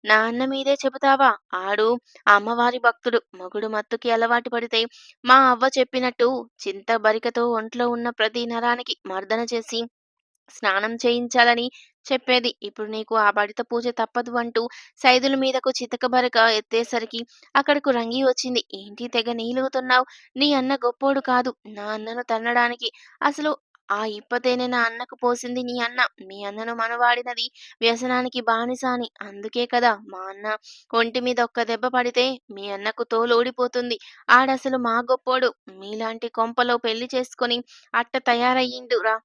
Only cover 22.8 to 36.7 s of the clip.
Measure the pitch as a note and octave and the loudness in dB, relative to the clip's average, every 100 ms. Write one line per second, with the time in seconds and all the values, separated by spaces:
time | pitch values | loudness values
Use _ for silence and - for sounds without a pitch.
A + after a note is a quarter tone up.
22.8 | A#3+ _ - _ D4 C#4+ D4+ D4+ _ _ | -8 _ -20 _ -2 0 -2 -4 _ _
23.8 | - G3+ A3 G#3 - A#3+ B3+ B3 B3 B3 | -6 -4 -4 -8 -6 -2 0 0 0 0
24.8 | A#3 A#3 B3 B3+ B3 A#3+ A#3+ B3 B3 B3 | 0 -2 -12 -2 0 0 -4 -6 -6 -4
25.8 | A#3 B3 B3 _ F#3+ G3 G3+ G#3 A3+ A#3 | -4 0 -2 _ -18 -10 -10 -8 -8 -4
26.8 | A3+ A#3 A#3+ A#3+ B3 A#3+ A#3+ _ - - | -4 2 2 2 -2 -10 -12 _ -20 0
27.8 | A3+ A#3 B3+ B3+ B3+ B3 A3+ A3+ A#3+ B3+ | 0 2 0 -2 -2 -2 0 0 0 -4
28.8 | C4 B3 A#3 _ G#3 G3+ G#3+ A#3+ A#3+ B3 | -4 -4 -6 _ -16 -12 -8 -4 0 2
29.8 | A#3+ G#3 G#3+ F#3+ F#3+ G3 G#3 G#3+ - - | 2 2 -6 -12 -12 -8 -6 -6 -8 -20
30.8 | _ A#3 A#3 A#3+ B3 B3 A#3 - A3+ A3+ | _ 0 0 0 -2 0 -2 -2 -4 -2
31.8 | B3+ B3+ A#3+ A#3+ B3+ B3+ _ G3 G3 G3 | 0 0 0 0 0 -2 _ -14 -10 -6
32.8 | G#3 - A#3 A3+ A#3+ A#3 A#3+ B3+ B3 B3 | -6 -6 -2 0 2 2 2 0 -2 -2
33.8 | B3 A#3 - - - A#3+ C4 C4 C4+ B3+ | -4 -6 -10 -18 4 4 6 0 0 -2
34.8 | A#3+ A3+ A#3+ B3+ - B3+ B3+ - - F#3+ | 0 0 0 -2 2 2 0 -2 -20 -18
35.8 | G3 G#3+ A3 A3+ A#3+ - A3+ A#3 B3 | -12 -6 -6 -6 -8 -2 -2 2 2